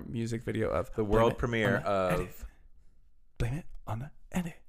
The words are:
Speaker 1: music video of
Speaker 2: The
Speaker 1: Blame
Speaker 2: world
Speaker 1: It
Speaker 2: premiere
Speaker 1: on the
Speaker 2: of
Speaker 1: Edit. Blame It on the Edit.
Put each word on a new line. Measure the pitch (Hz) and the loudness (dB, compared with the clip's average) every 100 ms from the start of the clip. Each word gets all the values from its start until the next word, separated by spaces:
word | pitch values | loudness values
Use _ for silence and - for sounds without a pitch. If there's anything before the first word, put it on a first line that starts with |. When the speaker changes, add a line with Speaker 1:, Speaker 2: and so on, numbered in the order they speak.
| - | -4
Speaker 1:
music | 113 117 117 | -4 -4 -4
video | 120 110 107 | -2 0 0
of | 87 - - | 0 -2 -2
Speaker 2:
The | |
Speaker 1:
Blame | 104 | 4
Speaker 2:
world | 107 117 | 6 6
Speaker 1:
It | 113 | 4
Speaker 2:
premiere | 123 113 104 98 | 0 2 4 2
Speaker 1:
on | |
the | 101 | 2
Speaker 2:
of | 98 90 | 2 2
Speaker 1:
Edit. | 90 92 - - - - - - - - - - - | 0 -2 -8 -14 -16 -20 -20 -20 -20 -20 -20 -14 -4
Blame | 120 143 | -2 -2
It | - - - | -6 -10 -6
on | 113 | -6
the | 147 - - | -6 -12 -6
Edit. | 185 170 - | -4 -4 -8